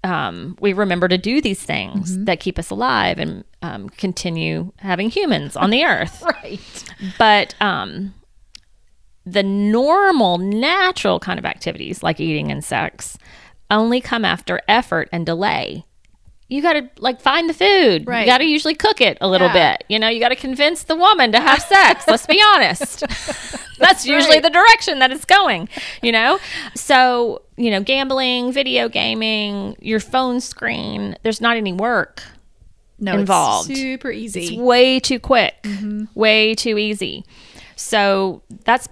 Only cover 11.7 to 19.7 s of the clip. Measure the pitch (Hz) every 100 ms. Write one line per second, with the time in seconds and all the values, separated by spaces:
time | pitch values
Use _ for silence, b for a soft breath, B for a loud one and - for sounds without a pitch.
11.7 | - - - 170 156 160 151 147 143 -
12.7 | 131 80 - - - b b b b -
13.7 | 214 226 247 - 233 214 180 - 180 -
14.7 | 220 - 165 - 170 165 165 196 - -
15.7 | - - _ _ _ - _ _ 269 330
16.7 | 302 254 - 240 254 269 277 330 311 392
17.7 | 392 277 165 190 233 214 247 320 302 311
18.7 | 311 427 - 226 - 190 185 180 196 151